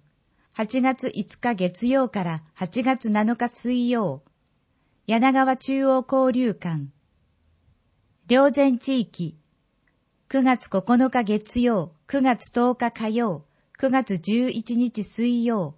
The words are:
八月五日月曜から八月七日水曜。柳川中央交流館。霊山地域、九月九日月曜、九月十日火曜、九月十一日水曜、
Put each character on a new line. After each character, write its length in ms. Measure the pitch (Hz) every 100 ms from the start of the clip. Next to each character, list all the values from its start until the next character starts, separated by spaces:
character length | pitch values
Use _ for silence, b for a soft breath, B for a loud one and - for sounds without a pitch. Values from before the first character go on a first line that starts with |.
| _ _ _ _ _
八 300 | - 214 262
月 280 | 254 254 254
五 240 | - - -
日 160 | 240
月 340 | 202 180 180 240
曜 220 | 269 254
か 140 | 208
ら 180 | 175 160 -
八 300 | - 180 233
月 260 | 254 262 226
七 280 | 208 214 240
日 120 | 240
水 400 | - 240 247 240
曜。 340 | 240 190 135 - _ _ _ _ _ _ _ -
柳 260 | 226 262
川 240 | 262 262 254
中 300 | - 269 269
央 180 | 262 254
交 240 | 269 262
流 220 | 247 247
館。 360 | 170 180 156 139 - _ _ _ _ _ _ _ _ _ _ _ _ 170
霊 260 | 247 277
山 260 | 277 277 240
地 220 | - 262
域、 380 | 202 - 165 - _ _ _ _ _ _ _ _ -
九 140 | 269
月 260 | 262 247 -
九 140 | 190
日 420 | 185 240 262 254
月 360 | 208 208 214 240
曜、 320 | 240 214 147 - -
九 140 | 277
月 300 | 262 233 -
十 240 | 240 240
日 160 | 240 240
火 180 | - 220
曜、 380 | 220 233 151 - _ _ -
九 100 | 269
月 300 | 262 247 185
十 320 | 175 226 254
一 260 | 226 226 233
日 280 | 247 220
水 380 | 190 - 240 240
曜、 320 | 233 220 156